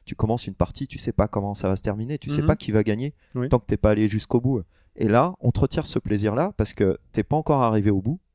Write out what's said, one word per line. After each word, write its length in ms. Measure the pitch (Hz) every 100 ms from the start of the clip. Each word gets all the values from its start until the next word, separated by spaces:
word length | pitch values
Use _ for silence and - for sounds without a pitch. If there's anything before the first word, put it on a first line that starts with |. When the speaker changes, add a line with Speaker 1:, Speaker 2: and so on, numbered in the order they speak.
Speaker 1:
Tu 100 | -
commences 320 | - 107 120 -
une 80 |
partie, 320 | 95 87 - 135
tu 120 | -
sais 140 | -
pas 160 | - 104
comment 260 | 104 101
ça 140 | 101 95
va 80 | 95
se 60 |
terminer, 360 | - 104 117 147
tu 100 | -
sais 120 | 147
Speaker 2:
Mhm. 40 | 156
Speaker 1:
pas 100 | 160
qui 160 | -
va 100 | 107
gagner 320 | 107 107 139 - _
Speaker 2:
Oui. 140 | 127 127
Speaker 1:
tant 100 | 123
que 60 | -
t'es 120 | 110
pas 120 | 107
allé 160 | 104 107
jusqu'au 320 | 107 - 120
bout. 200 | 127 123 92 _ _ -
Et 120 | 110
là, 260 | 117 165 185
on 100 | 127
te 80 | -
retire 260 | 139 - -
ce 120 | -
plaisir-là 540 | - 104 107 113 185 -
parce 160 | 107
que 240 | - 98 - _
t'es 120 | -
pas 120 | 101 151
encore 260 | 156 143
arrivé 280 | 120 110 104
au 100 | 98
bout, 180 | 104 170 _